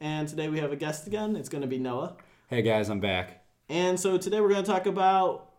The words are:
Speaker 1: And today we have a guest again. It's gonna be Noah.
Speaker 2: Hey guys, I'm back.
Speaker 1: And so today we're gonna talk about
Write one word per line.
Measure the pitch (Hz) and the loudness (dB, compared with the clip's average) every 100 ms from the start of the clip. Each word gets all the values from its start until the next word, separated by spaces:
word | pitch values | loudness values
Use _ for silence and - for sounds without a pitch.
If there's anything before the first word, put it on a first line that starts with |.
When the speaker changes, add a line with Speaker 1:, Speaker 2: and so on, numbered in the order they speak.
Speaker 1:
And | 151 156 151 | -6 -4 -4
today | 156 156 | -4 -4
we | 156 | -2
have | 147 | -4
a | 143 | -4
guest | 156 151 - | -4 -6 -6
again. | 208 214 202 | -4 -2 -4
It's | 131 | -6
gonna | 147 139 | -6 -4
be | 131 | -2
Noah. | 127 123 170 - - _ _ | -4 -4 -6 -10 -20 _ _
Speaker 2:
Hey | 120 | 0
guys, | 110 110 104 | 2 2 0
I'm | 101 | 0
back. | 101 92 90 - _ _ - | 0 0 -4 -10 _ _ -6
Speaker 1:
And | 160 180 180 | 0 2 2
so | 190 180 | 2 0
today | 190 214 | 2 2
we're | 202 | 4
gonna | 202 190 | 4 2
talk | 190 190 | 0 0
about | 185 190 190 185 - - | 2 4 4 2 0 -10